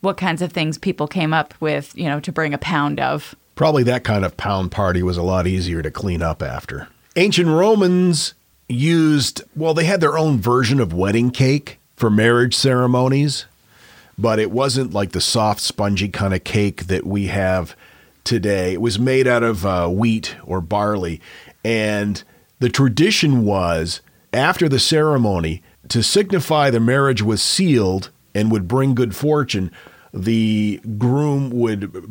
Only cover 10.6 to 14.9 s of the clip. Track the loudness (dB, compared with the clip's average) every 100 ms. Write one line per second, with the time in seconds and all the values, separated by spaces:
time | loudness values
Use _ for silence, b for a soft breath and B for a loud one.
10.6 | 2 2 0 0 0 2 2 2 2 0
11.6 | -4 -18 _ -2 2 4 4 4 2 2
12.6 | 2 2 2 2 2 2 0 -2 -10 _
13.6 | B B B B B B 0 0 0 0
14.6 | 0 0 -2